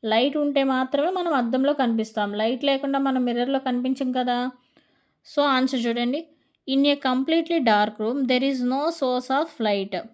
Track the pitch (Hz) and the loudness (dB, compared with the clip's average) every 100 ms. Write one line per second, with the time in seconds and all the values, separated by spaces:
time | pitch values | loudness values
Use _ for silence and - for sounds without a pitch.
0 | 226 220 269 294 294 277 269 262 262 277 | 2 2 2 0 0 2 2 0 0 0
1 | 311 370 349 285 240 262 269 294 247 226 | 0 0 0 0 0 0 0 2 0 0
2 | 214 - 202 208 220 247 277 269 269 269 | -4 -4 -4 -2 -2 0 0 0 0 -2
3 | 277 262 247 240 247 269 269 247 254 262 | 0 0 0 -2 -2 -2 -2 -2 -2 -2
4 | 254 254 247 247 247 - _ _ _ _ | -2 -2 -2 -2 -4 -8 _ _ _ _
5 | _ _ - - 285 262 262 262 233 233 | _ _ -6 0 2 4 2 0 0 0
6 | 240 285 330 _ _ _ - 269 285 285 | -2 -2 -8 _ _ _ -2 2 2 2
7 | 277 254 269 330 330 339 233 214 214 - | 0 0 2 0 2 0 4 4 2 0
8 | 220 277 254 254 269 262 247 269 302 330 | -4 -2 0 2 2 0 -2 0 -2 -2
9 | 254 254 254 269 330 - 214 202 196 180 | -2 -2 0 -2 -2 -2 0 0 -2 -6
10 | - | -8